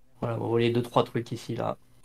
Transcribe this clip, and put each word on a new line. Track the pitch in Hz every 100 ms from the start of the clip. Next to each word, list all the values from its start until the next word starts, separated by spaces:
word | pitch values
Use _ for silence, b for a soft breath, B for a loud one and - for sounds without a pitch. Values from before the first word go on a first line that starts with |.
| - -
Voilà, | 123 110
vous | 110
voyez | 117 120
deux, | 120
trois | 120 131
trucs | 120 120 117
ici, | 117 - 113
là. | 110 - - -